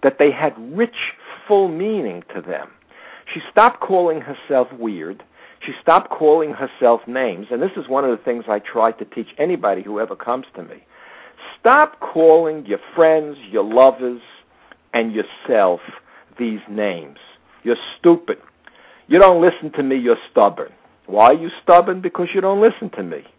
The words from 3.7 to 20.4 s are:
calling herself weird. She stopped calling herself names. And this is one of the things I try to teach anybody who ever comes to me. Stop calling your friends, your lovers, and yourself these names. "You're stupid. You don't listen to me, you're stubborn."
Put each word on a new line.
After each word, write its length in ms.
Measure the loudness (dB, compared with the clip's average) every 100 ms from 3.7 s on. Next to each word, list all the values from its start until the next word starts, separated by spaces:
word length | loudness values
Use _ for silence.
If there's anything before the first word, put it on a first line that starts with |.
| 2
calling 400 | -4 -2 0 -4
herself 520 | -10 -16 -4 -2 -2
weird. 500 | -6 -10 -10 -12 -14 -20 _ -20 _
She 120 | -18 -8
stopped 280 | 2 2 2
calling 420 | -2 2 2 0
herself 540 | -8 -12 0 2 2 -2
names. 420 | -6 -6 -6 -8
And 100 | -6
this 160 | -6 -8
is 120 | -6
one 160 | -4
of 60 | -2
the 140 | -4
things 200 | -4 -8 -4
I 120 | -6
try 320 | -6 -2 -2
to 120 | -2
teach 240 | -14 -12 -14 -6
anybody 440 | -4 -2 -4 -4
who 180 | -6 -8
ever 160 | -8 -10
comes 300 | -8 -8 -8
to 80 | -20
me. 220 | -20 -20 _ _ -20 -20 -20 _ -20 -4
Stop 420 | 2 2 2 -2
calling 680 | -10 2 4 4 2 -6 -8
your 140 | -10 -8
friends, 440 | 2 2 2 -2 -12 -8
your 140 | -6
lovers, 560 | -2 4 4 4 -8 -10 -16 -20 _ _ _ -20 _
and 200 | -4 -4
yourself 680 | -4 -8 -12 -2 0 2 0 -8 -20 _ -20 _ -10
these 240 | -8 -8 -10
names. 500 | -6 -6 -6 -14 -20 -20 _ _ _
"You're 180 | -4 -4 -6 -2
stupid. 400 | 2 2 0 -10 _ _ _ _ _ _ _
You 100 | 6
don't 220 | 6 6
listen 320 | 2 0 -10
to 100 | -6
me, 140 | -4 -2
you're 220 | 0 -2 0
stubborn." 420 | 2